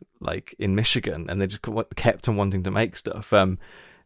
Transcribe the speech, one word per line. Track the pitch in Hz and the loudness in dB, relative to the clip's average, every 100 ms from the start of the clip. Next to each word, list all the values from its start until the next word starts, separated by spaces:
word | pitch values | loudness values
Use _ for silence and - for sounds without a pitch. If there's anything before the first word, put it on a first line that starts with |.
| - - | -20 -10
like, | - 92 - - | -6 -6 -8 -4
in | 95 | 0
Michigan, | 98 110 120 - 80 85 | 2 2 0 -2 -6 -4
and | 95 | -2
they | 95 | -2
just | 104 - 107 - | -4 -6 -4 -6
kept | - 117 - - | 0 0 2 0
on | 104 | 0
wanting | 98 95 | 2 0
to | 95 | 0
make | 101 110 - | 0 0 -2
stuff. | - - - | -6 -6 4
Um, | 104 95 95 - - - - | 6 6 0 -8 -20 -20 -20